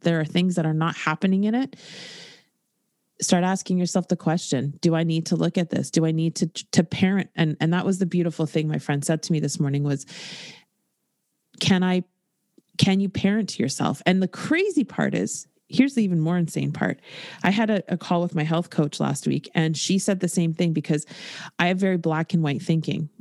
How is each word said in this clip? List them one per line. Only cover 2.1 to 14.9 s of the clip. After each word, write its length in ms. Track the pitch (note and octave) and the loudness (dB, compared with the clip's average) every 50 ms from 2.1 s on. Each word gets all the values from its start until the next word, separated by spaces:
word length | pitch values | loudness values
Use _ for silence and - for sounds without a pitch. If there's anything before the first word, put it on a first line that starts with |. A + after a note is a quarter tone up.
| - - - - - - _ _ _ _ _ _ _ _ _ _ _ _ _ _ _ - | -18 -18 -20 -20 -20 -20 _ _ _ _ _ _ _ _ _ _ _ _ _ _ _ -6
start 240 | - - - F3+ F3 | 0 2 4 4 4
asking 340 | F#3 F#3+ F#3+ - - F3+ F3+ | 2 0 0 -2 -2 0 0
yourself 300 | F3+ E3+ - F#3+ E3+ - | 0 0 0 0 0 0
the 80 | F#3 | -2
question, 640 | - - E3 D#3 F3 - - - B2+ A#2+ D3 C#3+ - | -2 0 0 0 0 -2 -2 -2 -2 -2 -2 -4 -2
"Do 160 | - E3+ E3 | 0 2 2
I 80 | D#3+ E3 | 2 2
need 220 | E3 D#3+ D#3+ D#3+ | 0 0 0 0
to 100 | - F3 | 0 0
look 200 | E3 E3 E3+ - | 0 0 0 0
at 140 | F#3+ F3 D#3+ | 0 -2 -2
this? 220 | - - C3+ - - | -2 -4 -2 0 0
Do 120 | E3+ D#3+ | 2 2
I 40 | D#3+ | 2
need 240 | D#3+ D#3+ E3 E3 D#3+ | 2 2 0 0 0
to, 120 | - - D#3+ | -2 -4 -4
to 340 | - - - _ - - F3 | -4 -6 -12 _ 2 2 2
parent?" 480 | - - - F#3 F#3 G3 G3 - - - | 2 2 0 2 2 2 2 -2 -2 -2
And, 200 | - E3 D#3 D3 - | 0 0 0 0 0
and 120 | - E3 E3+ | 0 0 2
that 140 | F3+ - | 2 0
was 140 | F3+ G3 F3+ | 0 0 0
the 60 | F#3+ | 0
beautiful 400 | E3 - F3 E3+ E3+ D3+ - D#3+ | 0 0 0 0 0 0 -2 -2
thing 200 | C#3+ - D#3+ D3+ | -2 0 0 0
my 120 | D3+ D#3 D3+ | 0 -2 -2
friend 260 | - - D3 C#3+ C#3 | -2 -2 -2 0 0
said 180 | - D#3+ D#3+ - | 0 -2 0 0
to 100 | - E3+ | 0 0
me 60 | D3+ | 0
this 220 | D3+ D3 - - | 0 -2 -2 -2
morning 240 | D#3 C#3 C#3 C#3+ C#3+ | -2 0 0 0 0
was, 220 | D3 C#3+ C3+ - - - - - - - - - - - - - _ _ _ _ _ _ _ _ _ _ _ _ _ _ _ _ _ - - | 0 -2 -2 -4 -10 -16 -16 -16 -16 -16 -16 -16 -18 -20 -20 -20 _ _ _ _ _ _ _ _ _ _ _ _ _ _ _ _ _ -8 -2
"Can 240 | - - G3 F#3 F#3 | 2 2 4 4 4
I, 180 | F#3 F3+ F3+ F3+ _ _ _ _ _ _ _ _ _ _ _ _ _ _ - | 2 2 0 -2 _ _ _ _ _ _ _ _ _ _ _ _ _ _ 0
can 200 | - G3 F#3+ F#3+ | 2 2 2 2
you 100 | G3 G3 | 0 -2
parent 520 | - - - G3 G3+ A3 G#3 - - - | -2 0 0 0 2 0 -2 -4 -4 -4
yourself?" 420 | - C3+ - - - - - - - | -4 -4 -2 -2 -2 -2 -2 -2 0
And 140 | - F#3 F#3+ | 0 2 2
the 80 | F#3+ F3+ | 2 -2
crazy 540 | - - - - D4+ E4+ G4 G#4 F4 D4+ A#3 | -2 -4 -4 -2 0 0 0 0 0 0 -2
part 320 | - | -2